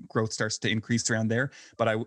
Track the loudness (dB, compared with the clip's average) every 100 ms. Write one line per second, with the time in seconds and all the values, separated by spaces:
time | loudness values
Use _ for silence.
0 | -4 -2 0 -2 -4 -2 -2 -2 0 0
1 | 2 0 2 0 -2 -6 -12 -2 0 0